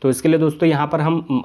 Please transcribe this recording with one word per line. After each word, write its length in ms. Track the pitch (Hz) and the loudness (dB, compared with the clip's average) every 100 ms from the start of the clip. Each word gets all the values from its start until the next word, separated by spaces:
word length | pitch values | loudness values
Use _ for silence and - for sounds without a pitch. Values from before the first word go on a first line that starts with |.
तो 80 | 135 | -2
इसके 200 | 127 160 | 0 2
लिए 100 | 160 | 2
दोस्तों 300 | 156 151 165 | 2 0 0
यहाँ 180 | 147 147 | 0 0
पर 140 | 165 | -2
हम, 420 | 156 165 160 127 | 0 -2 -2 -4